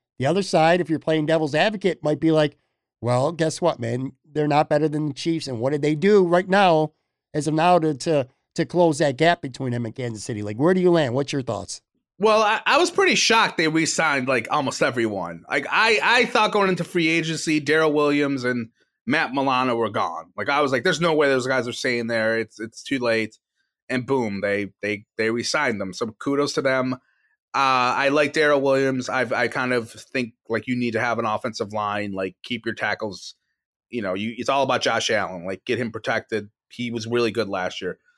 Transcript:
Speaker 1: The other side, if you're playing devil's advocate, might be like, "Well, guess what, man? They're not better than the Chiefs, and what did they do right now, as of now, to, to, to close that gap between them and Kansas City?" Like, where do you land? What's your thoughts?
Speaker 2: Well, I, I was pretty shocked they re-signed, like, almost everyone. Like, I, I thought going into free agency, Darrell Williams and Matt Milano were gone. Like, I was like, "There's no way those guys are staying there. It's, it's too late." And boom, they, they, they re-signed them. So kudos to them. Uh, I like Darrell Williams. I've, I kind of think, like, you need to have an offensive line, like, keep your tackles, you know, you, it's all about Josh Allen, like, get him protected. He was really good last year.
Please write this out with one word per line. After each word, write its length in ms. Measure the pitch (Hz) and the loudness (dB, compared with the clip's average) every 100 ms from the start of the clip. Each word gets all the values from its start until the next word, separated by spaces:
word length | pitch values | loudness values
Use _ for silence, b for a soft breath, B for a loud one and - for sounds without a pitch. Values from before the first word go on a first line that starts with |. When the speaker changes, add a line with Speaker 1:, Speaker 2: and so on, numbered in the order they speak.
| _ - | _ -4
Speaker 1:
The 60 | 131 | 0
other 160 | 185 | 0
side, 400 | 190 170 160 180 | 2 4 6 4
if 80 | 160 | 2
you're 100 | 151 | -2
playing 280 | - 160 151 | 0 0 2
devil's 280 | 160 156 147 | 0 0 0
advocate, 480 | 202 214 185 156 | 0 0 -2 -2
might 160 | 151 151 | -2 0
be 120 | 160 | 2
like, 260 | 156 151 - _ _ _ _ | 2 2 -2 _ _ _ _
"Well, 300 | 117 123 147 | -2 0 0
guess 300 | 170 160 - | 0 -2 0
what, 180 | 170 - | -2 -2
man? 320 | 117 127 131 - _ | -4 -4 -6 -12 _
They're 180 | 147 151 | -2 2
not 200 | 147 156 | 4 4
better 220 | 151 156 | 2 0
than 180 | 151 151 | 0 -4
the 60 | |
Chiefs, 340 | 127 165 165 139 | -4 -4 -4 -4
and 120 | 117 | -4
what 120 | 131 | -2
did 100 | 156 | 0
they 140 | 147 151 | 0 2
do 300 | 196 208 180 | 4 6 6
right 220 | 175 185 | 2 2
now, 420 | 196 190 160 156 _ _ _ _ | 4 6 4 0 _ _ _ _
as 140 | 151 151 | -6 -2
of 60 | |
now, 260 | 156 175 180 | 2 4 4
to, 140 | 156 | 2
to, 340 | 135 170 147 123 _ _ - | -2 0 0 -2 _ _ -6
to 100 | 160 | -2
close 320 | 170 170 139 | 2 2 4
that 180 | 147 127 | 0 2
gap 260 | 160 170 | 2 2
between 300 | 135 123 131 | -4 -6 -4
them 140 | 120 113 | -4 -4
and 100 | 117 | -6
Kansas 300 | 120 107 - | -8 -8 -8
City?" 180 | 104 | -6
Like, 140 | 104 107 | -6 0
where 160 | 160 | 2
do 80 | 190 | 4
you 100 | 180 | 4
land? 220 | 170 139 | 4 2
What's 180 | 127 143 | -2 -2
your 100 | 143 | -4
thoughts? 400 | 123 101 92 - _ _ _ - | -4 -6 -8 -14 _ _ _ -2
Speaker 2:
Well, 220 | 214 214 | 2 4
I, 200 | 208 220 - | 2 0 2
I 120 | 277 | 4
was 140 | 349 | 4
pretty 240 | - 370 214 | 2 2 4
shocked 420 | - 226 190 - | 4 4 2 2
they 120 | 160 | 0
re-signed, 580 | 160 160 - 160 139 127 | 2 0 0 0 0 0
like, 200 | 127 110 | -2 0
almost 300 | 147 127 - | -2 -2 0
everyone. 640 | 139 120 113 98 87 85 - | 0 0 -2 -2 -8 -10 -6
Like, 200 | 147 - | -4 -2
I, 280 | 170 226 208 | 0 2 2
I 220 | 185 240 240 | 2 2 2
thought 260 | 240 214 | 2 2
going 180 | 208 190 | 2 2
into 140 | 175 | 0
free 240 | 165 175 160 | -2 0 0
agency, 540 | 165 160 156 - 151 | 0 -2 -4 -2 -2
Darrell 320 | 143 156 160 | 2 2 2
Williams 500 | 147 147 147 143 139 | 2 2 2 0 0
and 260 | 123 123 113 _ _ _ 113 | -2 -4 -6 _ _ _ -2
Matt 280 | 151 139 | -2 0
Milano 440 | 135 135 127 127 117 | -2 0 0 0 0
were 120 | 110 | -2
gone. 440 | 107 90 80 85 - | -2 -4 -6 -12 -8
Like, 140 | 104 | -2
I 100 | 143 | 0
was 140 | 143 | 0
like, 100 | 131 | 0
"There's 160 | 180 151 | 0 0
no 140 | 175 | 2
way 160 | 151 143 | 2 4
those 180 | 131 127 | 2 0
guys 200 | 131 120 | -2 -2
are 40 | |
staying 340 | - 131 120 117 | -4 -4 -2 -2
there. 300 | 117 110 113 | 0 0 0
It's, 220 | 110 - | -4 -8
it's 240 | 110 - | -14 -12
too 160 | - 135 | -6 -2
late." 400 | 120 113 107 - _ _ _ _ - | 0 0 -2 -8 _ _ _ _ -6
And 160 | 127 120 | -4 -2
boom, 360 | 135 110 98 | -2 -2 -2
they, 320 | 101 101 98 - | -2 -2 -4 -6
they, 240 | 104 104 - - | -6 -6 -8 -4
they 120 | 110 | -2
re-signed 500 | 117 113 156 139 101 | -2 -2 -2 0 -2
them. 140 | 95 | -6
So 140 | 90 113 | -6 -8
kudos 440 | - 143 139 143 156 | -6 -2 0 0 0
to 60 | |
them. 340 | 135 131 127 127 _ _ _ _ _ | 0 0 0 -4 _ _ _ _ _
Uh, 420 | 127 135 131 123 120 | 0 2 2 2 2
I 140 | 139 | 2
like 240 | 147 147 | 2 2
Darrell 260 | 160 151 143 | 2 2 4
Williams. 480 | 135 135 135 131 120 | 4 2 2 -2 -2
I've, 240 | 131 120 | -2 -2
I 160 | 113 120 | 0 -2
kind 240 | 143 127 | -2 -2
of 180 | 123 113 | -2 -4
think, 440 | 110 - 131 113 - - | -12 -8 -6 -6 -8 -6
like, 180 | 113 127 | -6 -4
you 80 | 123 | -2
need 160 | 120 | -2
to 80 | 110 | -2
have 200 | 120 117 | -2 -2
an 60 | 113 | -2
offensive 460 | 107 120 110 104 | -2 -4 -6 -6
line, 400 | 107 104 104 104 | -4 -4 -4 -6
like, 240 | 95 95 - | -6 -8 -8
keep 220 | - 120 117 | -10 -8 -6
your 100 | 107 | -6
tackles, 600 | 107 101 107 90 - - _ _ _ _ _ | -4 -4 -8 -10 -16 -20 _ _ _ _ _
you 120 | 120 | -8
know, 120 | 98 | -6
you, 220 | 98 110 117 | -4 -6 -6
it's 120 | 120 | -2
all 140 | 135 | 0
about 180 | 131 123 | 0 0
Josh 280 | 135 113 - | 0 0 0
Allen, 360 | 107 90 90 90 | -2 -2 -8 -10
like, 180 | 95 | -8
get 160 | - 113 | -4 -4
him 140 | 120 | -4
protected. 560 | 107 139 113 - 107 104 _ _ | -6 -4 -4 -4 -6 -8 _ _
He 220 | - 120 | -10 -6
was 160 | 117 110 | -6 -2
really 240 | 120 117 | 0 0
good 160 | 113 98 | 0 -2
last 340 | 98 90 - | -2 -4 -6
year. 160 | 90 82 _ | -8 -10 _